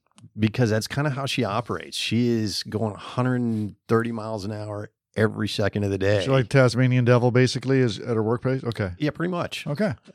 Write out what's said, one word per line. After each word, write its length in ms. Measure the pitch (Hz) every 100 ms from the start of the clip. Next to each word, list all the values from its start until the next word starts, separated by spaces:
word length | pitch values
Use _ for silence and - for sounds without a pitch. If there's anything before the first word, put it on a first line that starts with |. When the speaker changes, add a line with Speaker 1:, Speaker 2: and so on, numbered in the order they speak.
| _ _ - 107
Speaker 1:
because 320 | 107 104 117
that's 180 | 110 -
kinda 220 | - 147
how 140 | 135 135
she 180 | -
operates. 540 | 107 107 - 87 76 -
She 320 | - 113 120
is 340 | 117 107 -
going 300 | - 107 110
a 40 | 95
hundred 800 | - - 127 123 120 110 104 - -
thirty 240 | 117 117
miles 340 | 117 107 110 98
an 60 |
hour 400 | 104 104 104 104 _ _ -
every 320 | 110 104 104
second 360 | - 98 107
of 60 | 101
the 80 | 98
day. 240 | 98 104
Speaker 2:
She, 60 | 135
like, 180 | 135 113
Tasmanian 560 | 139 127 113 127 127
devil, 280 | 120 123 123
basically, 480 | 120 127 127 127 135
is 180 | 123 95
at 180 | - 110
her 60 |
workplace? 420 | 107 120 127 131
Okay. 280 | 117 107 98 87
Speaker 1:
Yeah, 100 | 147
pretty 220 | - 175
much. 340 | 175 135 - 147
Speaker 2:
Okay. 280 | 143 208 - -